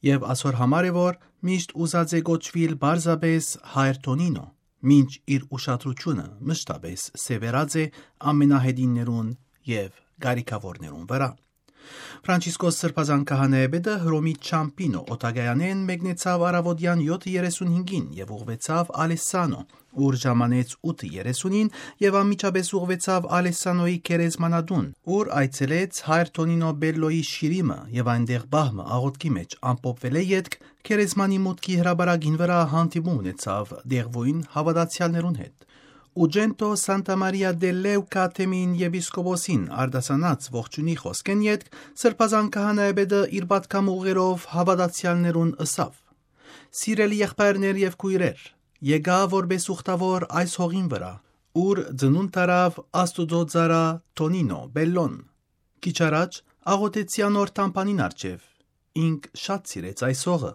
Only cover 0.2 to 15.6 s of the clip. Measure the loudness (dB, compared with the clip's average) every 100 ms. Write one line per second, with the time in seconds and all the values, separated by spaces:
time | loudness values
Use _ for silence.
0.2 | 2 -2 0 2 2 4 2 2 2 0
1.2 | _ _ -2 -2 -4 -4 0 0 2 0
2.2 | 2 0 0 0 0 2 2 2 2 2
3.2 | 2 2 0 -8 -6 0 0 0 -2 0
4.2 | 0 -2 -6 _ _ _ 6 6 6 0
5.2 | -2 -2 -2 -8 -4 -4 -4 -6 -4 -4
6.2 | -6 -10 -6 -6 -6 -10 -10 -10 -12 -10
7.2 | -6 -4 -2 -2 0 -2 -2 -6 -20 _
8.2 | 0 4 6 6 4 2 0 0 0 -2
9.2 | -4 -6 _ _ -6 -6 -6 -12 _ _
10.2 | -2 -2 -4 -8 -8 -12 -14 -14 -6 -2
11.2 | -2 -6 _ _ _ _ -20 -20 -18 -10
12.2 | 0 0 0 0 0 0 -2 -2 0 2
13.2 | 2 2 4 4 2 0 -2 0 0 0
14.2 | 0 -2 -4 -2 -2 -2 -2 -2 -6 -6
15.2 | -4 -2 0 0